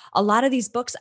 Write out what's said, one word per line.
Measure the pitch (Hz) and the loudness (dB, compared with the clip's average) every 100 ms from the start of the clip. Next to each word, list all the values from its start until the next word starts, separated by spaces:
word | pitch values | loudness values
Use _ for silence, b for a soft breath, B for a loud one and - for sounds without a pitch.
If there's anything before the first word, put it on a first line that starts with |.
| b | b
a | - | -2
lot | 208 220 | 2 2
of | 269 | 2
these | 254 - | 0 -2
books, | 240 247 - | -6 -6 -4